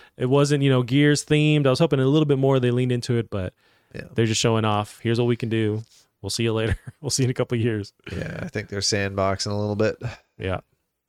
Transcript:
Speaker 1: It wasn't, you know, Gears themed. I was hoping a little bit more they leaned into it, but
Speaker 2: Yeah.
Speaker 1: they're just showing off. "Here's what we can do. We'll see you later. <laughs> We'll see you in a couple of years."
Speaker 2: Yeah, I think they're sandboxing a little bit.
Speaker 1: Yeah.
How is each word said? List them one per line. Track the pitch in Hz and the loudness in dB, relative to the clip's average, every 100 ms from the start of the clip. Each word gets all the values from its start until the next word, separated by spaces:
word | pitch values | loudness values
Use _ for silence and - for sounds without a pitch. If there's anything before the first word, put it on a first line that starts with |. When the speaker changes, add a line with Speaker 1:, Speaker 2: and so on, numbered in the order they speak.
| - - | -20 -6
Speaker 1:
It | 123 | 0
wasn't, | 139 143 147 | 2 2 2
you | 139 | 2
know, | 131 | 2
Gears | 120 135 147 147 - | 2 4 4 2 2
themed. | 151 151 151 135 | 2 4 4 2
I | |
was | 131 | 2
hoping | 165 135 | 2 2
a | 131 | 4
little | 151 151 | 4 2
bit | 135 | 2
more | 135 135 | 2 2
they | 123 | 2
leaned | 120 127 | 0 0
into | 123 - 120 | -2 -2 -4
it, | 107 | -2
but | 104 92 - _ _ _ - | -6 -8 -10 _ _ _ -18
Speaker 2:
Yeah. | - | -8
Speaker 1:
they're | - 113 | -2 0
just | 110 | 2
showing | 120 110 110 | 2 2 2
off. | 104 104 - | 0 -2 -6
"Here's | 113 117 | -2 0
what | 120 | 0
we | 120 | -2
can | 117 | -2
do. | 113 110 107 110 _ _ _ | -2 -2 -2 -8 _ _ _
We'll | 98 | -10
see | - | -4
you | 117 | -2
later. | 110 110 - - | -2 -2 -4 -8
<laughs> | - | -12
We'll | - | -6
see | - | -2
you | 127 | -2
in | |
a | |
couple | 127 123 120 | -2 -4 -2
of | |
years." | 117 107 98 _ - | -2 -2 -8 _ -14
Speaker 2:
Yeah, | 90 - - | -10 -10 -10
I | 175 | -8
think | 110 104 | -10 -8
they're | 101 | -6
sandboxing | - 104 98 98 95 95 107 | -2 -2 -2 -2 -2 -2 -4
a | 101 | -4
little | 104 104 | -4 0
bit. | 107 - 117 - _ _ | 0 -2 -10 -14 _ _
Speaker 1:
Yeah. | 101 90 - _ _ _ | -6 -6 -8 _ _ _